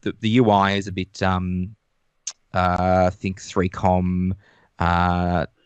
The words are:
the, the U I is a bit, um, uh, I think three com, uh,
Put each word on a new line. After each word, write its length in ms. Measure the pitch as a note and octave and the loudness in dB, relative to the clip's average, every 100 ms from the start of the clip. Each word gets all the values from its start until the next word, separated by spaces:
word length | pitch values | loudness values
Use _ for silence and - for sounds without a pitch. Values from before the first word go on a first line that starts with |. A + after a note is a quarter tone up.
the, 140 | - - | -8 -4
the 100 | A2 | 0
U 200 | A#2 A#2+ | 2 4
I 220 | G2+ G2 | 4 4
is 140 | G2+ G2 | 0 -4
a 60 | |
bit, 300 | F#2+ F#2 - | -6 -8 -4
um, 520 | F#2+ F#2 F#2 F#2 F#2 A2 _ _ _ _ - - _ | -2 -2 -2 -4 -6 -12 _ _ _ _ -18 -18 _
uh, 500 | F#2 F2+ F2+ F#2 F#2 F2+ | 0 0 2 2 2 2
I 40 | |
think 300 | - G2 F#2 | 0 -6 -8
three 280 | - - F2+ | -8 -4 -4
com, 680 | - F#2+ F#2 F2+ F2+ F#2 F#2 _ _ _ - | 0 0 2 0 -2 -2 -4 _ _ _ -4
uh, 680 | E2+ F2 F2+ F2 F2+ F2 D2 _ | 0 2 0 0 -2 -2 -4 _